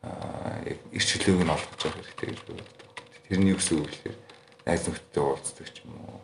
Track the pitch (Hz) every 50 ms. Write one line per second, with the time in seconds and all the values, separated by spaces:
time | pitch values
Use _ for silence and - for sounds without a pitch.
0 | - - - - - - - - - - - - - - - - - - - -
1 | - - - 101 - 101 95 90 90 80 76 - - - - - - - - -
2 | - - - - - - - - - - - 113 110 - - - - - - -
3 | - - - - - - 98 92 98 95 95 - - - 85 76 73 69 - -
4 | - 50 - - - - - - - - - - - - 85 85 - - 80 -
5 | - - - - 71 69 67 - - - - - - - - - - - - -
6 | - - - -